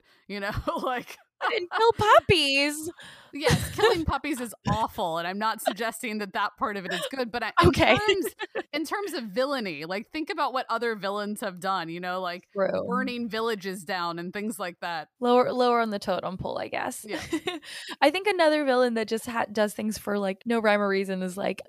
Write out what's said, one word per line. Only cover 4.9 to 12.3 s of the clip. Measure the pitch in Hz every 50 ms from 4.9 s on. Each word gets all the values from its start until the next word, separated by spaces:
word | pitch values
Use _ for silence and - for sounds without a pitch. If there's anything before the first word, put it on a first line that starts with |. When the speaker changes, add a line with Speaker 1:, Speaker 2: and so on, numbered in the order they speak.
| - 233 196 165 160 170
Speaker 1:
and | 170
I'm | 180 190
not | 202 214 220 214 214
suggesting | - - 220 185 233 226 220 - - 233 214
that | 214 208 190 -
that | 220 202 202 -
part | - 226 220 202
of | 196 175
it | 185 190
is | 175 - -
good, | 269 269 247 214
but | - 240 226
I, | 208 - -
in | 339
Speaker 2:
Okay. | 349 269 - 330 214 240
Speaker 1:
terms, | 403 415 427 392 392 302 - - - 415 -
Speaker 2:
<laughs> | - - - _ -
Speaker 1:
in | 294 311
terms | - 427 415 403 359 277
of | 294 233
villainy, | 208 180 247 262 285 285 254 214 190 151 139 160
like, | 170 190 208 233 _
think | - 311 311 381
about | 370 320 294 240
what | 247 262 226 -
other | 226 226 240 233 220
villains | 202 175 196 202 208 208 208 208 -
have | 240 196 180 180
done, | 175 190 190 180 165 165
you | 165 180
know, | 180 180 180 185
like, | 185 175